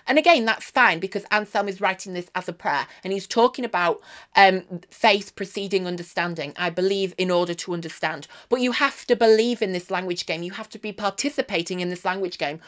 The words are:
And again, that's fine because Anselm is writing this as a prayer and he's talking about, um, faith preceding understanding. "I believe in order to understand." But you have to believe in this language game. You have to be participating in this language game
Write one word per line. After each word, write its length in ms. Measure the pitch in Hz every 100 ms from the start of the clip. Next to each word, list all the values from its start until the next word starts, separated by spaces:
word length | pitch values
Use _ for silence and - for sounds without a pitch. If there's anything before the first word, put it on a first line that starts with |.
| -
And 100 | 277
again, 280 | 311 320 226
that's 240 | 214 -
fine 300 | - 233 170
because 260 | 190 196 -
Anselm 360 | 214 208 214 202
is 140 | 185
writing 320 | 196 190 202
this 160 | 180 175 185
as 120 | 185
a 60 |
prayer 340 | 170 - 143 127 -
and 100 | 185
he's 140 | 196 -
talking 380 | - 240 - 233
about, 360 | 175 175 156 - - - -
um, 280 | 196 185 - 175 -
faith 460 | - 233 208 196 -
preceding 520 | 190 - 196 196 180
understanding. 640 | 180 170 - 175 165 143 -
"I 120 | 175
believe 440 | 170 185 196 190 175
in 140 | 185
order 220 | 175 175
to 200 | 170 -
understand." 540 | 175 160 - 160 156 - - -
But 120 | 254
you 100 | 247
have 320 | 233 277 - -
to 80 | 240
believe 460 | 226 220 240 233
in 120 | 196
this 180 | 180 180
language 340 | 185 185 175 -
game. 180 | 165
You 80 | 175
have 180 | 202 214
to 100 | -
be 120 | 214
participating 880 | 202 208 196 285 285 - 190 170 185
in 100 | 175
this 160 | 180 190
language 320 | 190 185 -
game 220 | 147 160